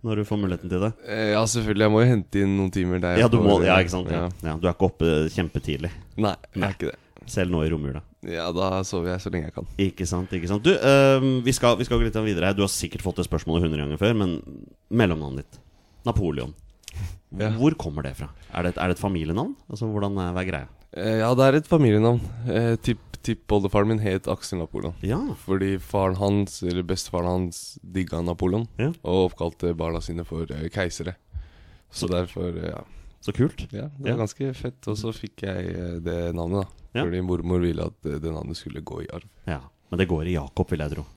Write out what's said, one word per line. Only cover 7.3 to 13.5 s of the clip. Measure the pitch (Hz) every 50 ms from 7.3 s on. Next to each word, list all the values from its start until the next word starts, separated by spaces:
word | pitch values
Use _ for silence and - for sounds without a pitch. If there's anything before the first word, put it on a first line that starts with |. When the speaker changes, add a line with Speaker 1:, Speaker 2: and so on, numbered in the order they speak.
Speaker 1:
Selv | - - 92 90 90
nå | 82 76
i | 80
romjula. | 82 80 73 69 67 71 - - - _ -
Speaker 2:
Ja, | 92 87 82 82 87
da | 87 87 95 95 95 95 95
sover | 92 - 90 85 87 90
jeg | 92 92
så | 101
lenge | 87 90 76 80
jeg | -
kan. | - - - - -
Speaker 1:
Ikke | 98 95 - - 92 85
sant, | 92 90 92 92 -
ikke | 92 85 87
sant. | 101 107 107
Du, | 165 196
ehm, | - - 131 139 139 139 135 135 135 131 135 131 127 120
vi | 123 135
skal, | - - 120 120 95
vi | 120 -
skal | 120 117
gå | 113 113
litt | 107 110 110
videre | 110 101 85 85 95
her. | 98 98
Du | 101
har | 98 -
sikkert | - - 87 - 85 -
fått | 92 87 -
det | 87 85
spørsmålet | - 80 - -